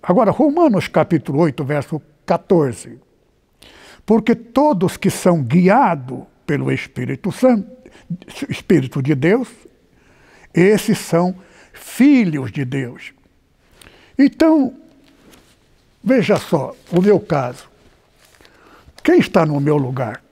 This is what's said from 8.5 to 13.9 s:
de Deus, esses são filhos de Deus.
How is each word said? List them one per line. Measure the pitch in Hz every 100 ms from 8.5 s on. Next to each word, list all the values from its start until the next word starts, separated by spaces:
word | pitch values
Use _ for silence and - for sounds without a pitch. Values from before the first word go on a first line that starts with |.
| - - 147 131 147
de | 135
Deus, | 147 156 226 247 - - _ _ _ _ _ _ _ _
esses | - 185 214 - 190
são | - 165 180 185 - _ _
filhos | - - - 269 269 196 151 127
de | 147 135
Deus. | 135 123 - - _ _ _ _ _ _ _ -